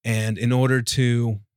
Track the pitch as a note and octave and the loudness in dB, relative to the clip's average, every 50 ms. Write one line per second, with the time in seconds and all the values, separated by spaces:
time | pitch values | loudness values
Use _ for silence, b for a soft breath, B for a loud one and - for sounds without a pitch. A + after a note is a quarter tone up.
0 | - A#2 A2+ A2 A2 A2 A2 F#2 A2 A#2 B2 B2+ C3 B2+ C3 B2+ A#2 - - C3+ | -4 -2 -2 0 0 -2 -2 -2 0 0 2 2 2 2 2 0 -2 -2 0 0
1 | B2+ B2 A#2+ A#2+ A#2+ A#2 G#2+ G2+ - _ _ | 2 2 2 0 0 -2 -4 -6 -8 _ _